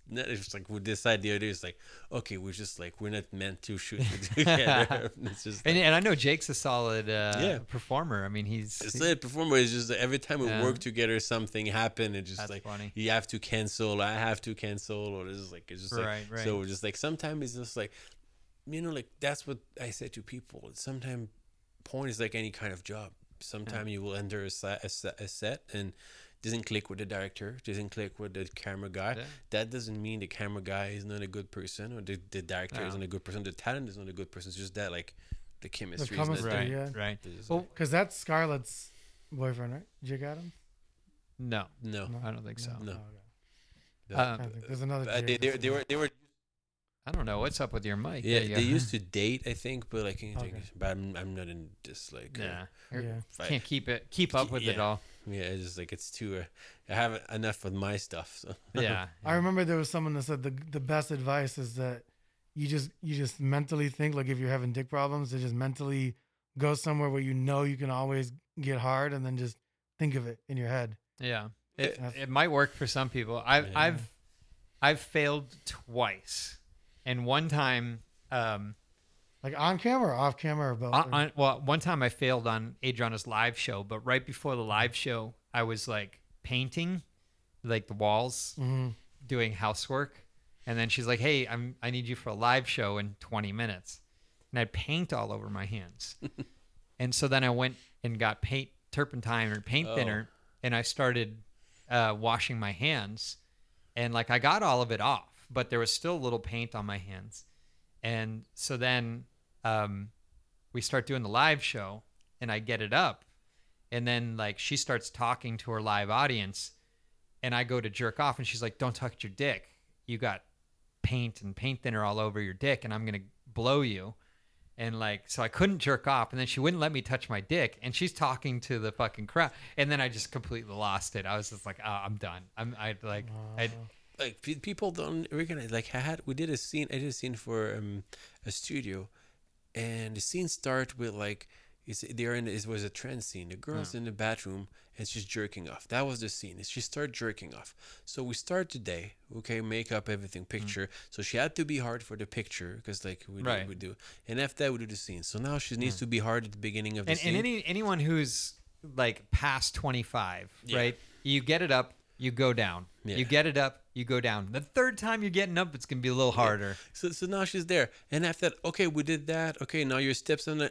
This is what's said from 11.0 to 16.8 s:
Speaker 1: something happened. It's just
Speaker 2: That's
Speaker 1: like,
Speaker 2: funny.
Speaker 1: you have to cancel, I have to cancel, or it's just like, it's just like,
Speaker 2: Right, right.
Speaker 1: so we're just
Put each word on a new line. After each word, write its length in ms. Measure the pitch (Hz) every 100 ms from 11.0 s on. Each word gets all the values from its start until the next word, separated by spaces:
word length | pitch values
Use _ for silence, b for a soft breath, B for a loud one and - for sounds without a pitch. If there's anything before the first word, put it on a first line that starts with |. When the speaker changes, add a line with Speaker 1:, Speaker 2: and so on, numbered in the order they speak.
| 113 113
Speaker 1:
something 480 | - 113 110 110 107
happened. 480 | 110 113 - 107
It's 140 | 98 92
just 100 | 95
Speaker 2:
That's 120 | 104
Speaker 1:
like, 100 | 98
Speaker 2:
funny. 300 | 107 101 101
Speaker 1:
you 160 | 107 110
have 160 | 113 -
to 120 | 110
cancel, 600 | - 110 107 - 110 104
I 120 | 101
have 280 | 110 113 107
to 120 | 117
cancel, 420 | 110 107 101 - 104 104 98
or 100 | 92
it's 120 | 98
just 100 | 95
like, 160 | 85 -
it's 100 | 92
just 100 | 95
like, 120 | 117 110
Speaker 2:
Right, 200 | 107 104
right. 140 | 113
Speaker 1:
so 140 | 110 101
we're 80 | 95
just 180 | 95